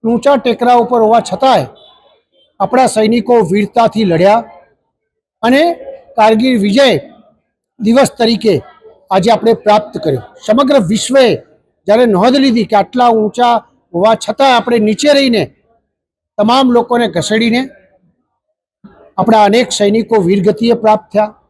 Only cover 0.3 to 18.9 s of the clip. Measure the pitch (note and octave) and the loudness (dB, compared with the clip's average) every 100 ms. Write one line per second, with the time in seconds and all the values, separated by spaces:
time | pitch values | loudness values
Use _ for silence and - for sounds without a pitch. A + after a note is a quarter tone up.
0.3 | C#4 B3 A#3 A#3+ B3 A#3 A#3+ A3 A3+ - | 0 -2 -2 0 0 2 0 2 0 -2
1.3 | - C4+ G#3+ A#2+ - _ _ _ _ _ | -2 0 0 -2 -14 _ _ _ _ _
2.3 | _ _ _ F#3+ B3+ B3 A3 G#3+ A#3 - | _ _ _ -4 0 0 0 -2 -2 0
3.3 | A#3+ E3+ G3+ G3+ - A3+ A3 G3+ E3 F#3+ | 0 0 -2 -2 0 -2 0 -2 2 2
4.3 | A3+ A3+ - _ _ _ _ _ _ _ | 2 -2 -20 _ _ _ _ _ _ _
5.3 | _ A3+ C4+ E4+ E4+ - - _ - G#3+ | _ 0 0 0 -4 -14 -20 _ 0 2
6.3 | A3 C4 A#3+ G3+ A3 C4+ D#3 - - _ | 2 0 0 0 2 2 0 -6 -20 _
7.3 | _ _ _ _ _ G#3+ B3 C4+ - A3+ | _ _ _ _ _ 0 2 0 0 -2
8.3 | A#3 A3 G3+ - - - _ _ F#3+ G3 | 0 0 -2 -6 -20 -20 _ _ -2 0
9.3 | A3 A3+ A3+ G#3 G#3 - - D#3 C3 - | 0 0 0 0 0 -2 -8 -6 -6 -8
10.3 | - - A3+ C#4 C#4 E3+ G#3+ - C4+ A#3+ | -16 -2 0 2 0 0 -4 -2 0 2
11.3 | E3 _ _ _ _ - A3 A#3+ F#3 A#3 | 0 _ _ _ _ -2 0 2 2 2
12.3 | C#4 C4+ A3+ G3 G#3 G3 B3 A#3+ A3+ G#3+ | 2 0 0 0 -2 -2 0 0 0 -2
13.3 | A#3+ A#3+ A#3 _ _ _ E3+ G#3 A3 - | -2 0 -2 _ _ _ -2 0 0 -4
14.3 | G#3+ C4+ A#3+ A#3+ A#3+ G#3+ G#3+ D4 C#4 C4+ | -2 0 0 0 -2 0 0 0 2 2
15.3 | A3 D3 _ _ _ _ _ _ _ _ | -2 -4 _ _ _ _ _ _ _ _
16.3 | - G#3+ C4 B3+ A#3+ A#3 A#3+ A3+ E3+ - | -4 0 2 2 0 0 -2 -2 -4 -4
17.3 | A3 A#3 A#3+ C4+ - _ _ _ _ _ | -2 0 -2 -4 -14 _ _ _ _ _
18.3 | _ _ _ _ _ - | _ _ _ _ _ -20